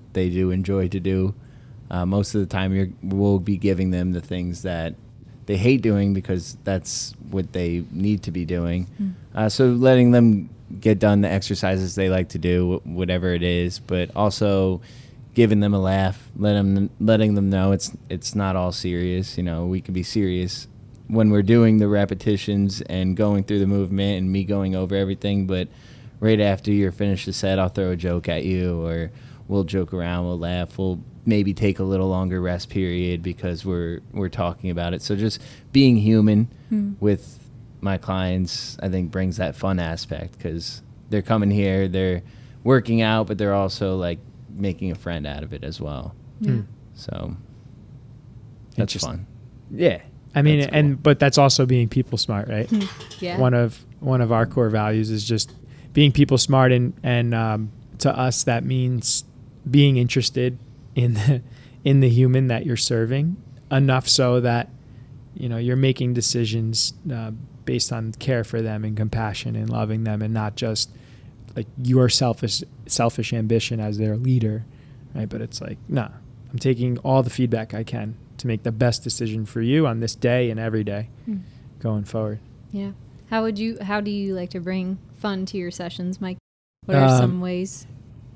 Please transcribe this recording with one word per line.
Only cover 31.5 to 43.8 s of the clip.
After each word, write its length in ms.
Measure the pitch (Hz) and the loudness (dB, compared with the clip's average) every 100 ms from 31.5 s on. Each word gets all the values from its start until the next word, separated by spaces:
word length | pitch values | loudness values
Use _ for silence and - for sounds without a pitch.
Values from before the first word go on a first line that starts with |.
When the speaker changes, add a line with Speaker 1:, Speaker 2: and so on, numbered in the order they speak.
Speaker 1:
take 240 | 92 107 92 | 0 0 0
a 40 | |
little 240 | 95 95 95 | -2 0 0
longer 320 | 92 92 90 | 0 -2 -2
rest 280 | 90 87 - | -2 -4 -6
period 520 | 101 92 87 90 87 | -4 -2 -2 -2 -4
because 420 | 90 85 92 85 | -6 -6 -6 -6
we're, 360 | 95 87 85 85 - | -4 -4 -4 -8 -10
we're 180 | - 92 | -6 -6
talking 400 | - 87 85 92 | -2 -4 -4 -6
about 220 | 87 85 90 | -4 -4 -6
it. 60 | |
So 140 | - 101 | -4 -2
just 240 | 107 - - - - | -2 -4 -12 -20 -2
being 260 | 135 135 117 | 4 4 6
human 500 | 107 110 107 107 117 - - | 6 6 6 4 2 -4 -6
Speaker 2:
Hmm. 240 | 107 101 101 | -4 -4 -2
Speaker 1:
with 500 | 104 101 - - - - - - | 0 0 -4 -18 -20 -20 -20 -8
my 160 | 98 95 | -4 -4
clients, 800 | - 95 92 92 90 - - - | -4 -2 -2 -2 -2 -6 -12 -8
I 80 | 95 | -6
think, 220 | 92 87 | -4 -4
brings 260 | 92 95 82 | -4 -4 -2
that 180 | 87 71 | -6 -4
fun 240 | 98 92 | -2 -2
aspect, 600 | 82 82 - 78 85 - | -2 -6 -8 -10 -10 -10
'cause 420 | 87 82 - - - - - | -8 -8 -10 -14 -18 -20 -6
they're 120 | 107 | -4
coming 300 | - 110 101 | 0 0 2
here, 360 | 104 98 95 95 | 2 2 0 0
they're 360 | 92 95 90 - - - - | 0 0 -2 -6 -18 -20 -6
working 380 | 117 131 113 113 | 2 2 4 2
out, 260 | 110 110 107 | 2 2 0
but 100 | 104 | -2
they're 160 | 104 | 0
also, 420 | 101 98 - | 2 0 -2